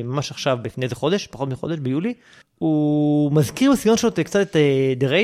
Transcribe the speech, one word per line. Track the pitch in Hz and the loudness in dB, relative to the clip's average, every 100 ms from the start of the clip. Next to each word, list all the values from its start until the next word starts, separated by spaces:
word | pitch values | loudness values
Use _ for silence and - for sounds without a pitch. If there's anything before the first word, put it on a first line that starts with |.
ממש | 120 139 135 | -4 -4 -6
עכשיו, | 131 143 127 117 | -4 -2 -2 -4
לפני | - 127 | -6 -6
איזה | - | -2
חודש, | 143 196 - | -2 -2 -4
פחות | - 139 | -8 -6
מחודש, | 131 147 160 | -6 -6 -6
ביולי. | 131 135 208 240 _ - _ - | -4 -2 -4 -6 _ -20 _ -6
הוא | 160 151 151 147 147 147 147 | -2 0 2 2 2 2 2
מזכיר | 151 139 - 269 | 2 0 2 2
בסגנון | 262 208 226 | 4 2 2
שלו | 233 220 156 | 2 0 0
קצת | 202 | 0
את, | 196 160 | 0 2
אה, | 143 135 135 131 | 2 2 2 0
The | 135 160 | 0 2